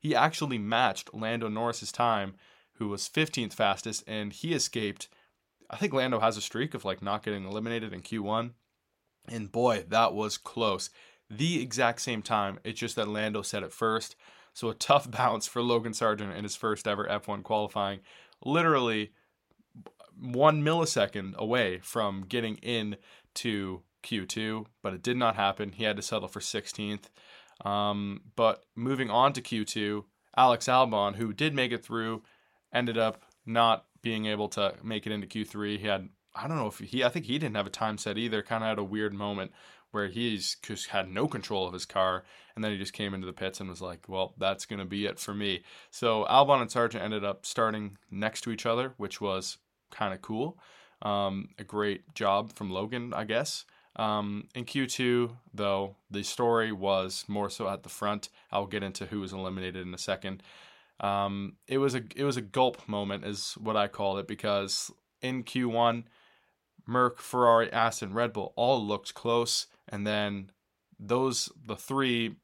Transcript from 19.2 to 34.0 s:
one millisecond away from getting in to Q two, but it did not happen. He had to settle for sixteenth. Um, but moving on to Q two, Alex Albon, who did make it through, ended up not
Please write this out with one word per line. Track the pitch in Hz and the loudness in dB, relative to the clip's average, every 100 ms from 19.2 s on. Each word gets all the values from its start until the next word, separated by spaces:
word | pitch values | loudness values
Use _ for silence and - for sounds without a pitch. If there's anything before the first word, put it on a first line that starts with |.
| _ _ _ _ _ - - _ - - | _ _ _ _ _ -20 -20 _ -20 -14
one | 127 123 151 151 | -6 6 6 6
millisecond | 147 165 165 - 101 107 95 | 4 2 2 2 2 0 -8
away | 95 110 123 107 90 | -6 0 2 2 0
from | - 120 104 98 92 | -6 -2 -2 -2 -4
getting | 123 113 107 | -2 -2 -4
in | - 117 107 101 - - _ | -4 -2 -2 -6 -10 -20 _
to | - 117 104 98 92 _ _ | -6 -2 -2 -4 -8 _ _
Q | - 113 92 | -6 -4 -4
two, | - 110 110 107 _ | -4 -2 -4 -8 _
but | 101 | -6
it | 95 | -4
did | 120 123 | -2 4
not | 120 | 4
happen. | 110 98 98 104 | 4 2 2 -6
He | 95 | -2
had | 110 101 | -2 -2
to | |
settle | - 110 95 | -2 -4 -4
for | 104 | -8
sixteenth. | - 107 - - 104 104 - - - - - _ | -4 -4 -6 -6 -4 -4 -8 -20 -20 -20 -20 _
Um, | 101 101 104 101 101 98 - - | -2 0 2 0 -2 -6 -10 4
but | 113 107 _ - | 4 4 _ -6
moving | 123 135 127 | -2 0 2
on | 110 135 | 6 6
to | 131 | 4
Q | 120 113 | -4 -4
two, | 107 110 104 104 101 _ _ - | -2 -2 -2 -2 -8 _ _ 6
Alex | 127 117 - | 6 6 4
Albon, | 127 127 107 101 | 6 6 4 2
who | 101 113 | 0 -6
did | 101 156 | 0 0
make | 139 127 | 2 0
it | 117 | -2
through, | - 117 113 110 - _ _ _ _ | -4 -4 -2 -4 -8 _ _ _ _
ended | 123 120 113 | 0 2 2
up | 110 107 _ _ - | 2 0 _ _ -2
not | 113 117 110 _ _ | 4 6 4 _ _